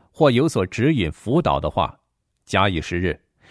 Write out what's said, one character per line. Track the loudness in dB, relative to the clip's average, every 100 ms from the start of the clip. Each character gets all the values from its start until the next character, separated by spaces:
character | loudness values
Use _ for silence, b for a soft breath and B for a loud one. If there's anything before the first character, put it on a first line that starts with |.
| _
或 | 0 2
有 | 4 2
所 | 0
指 | -2 0 0
引、 | 2 -2
辅 | -4 -2 0
导 | 2 0
的 | -2
话， | -2 -4 -6 _ _ _ _ -4
假 | 0 0
以 | -2
时 | -4 -4
日， | -4 -6 _ _ b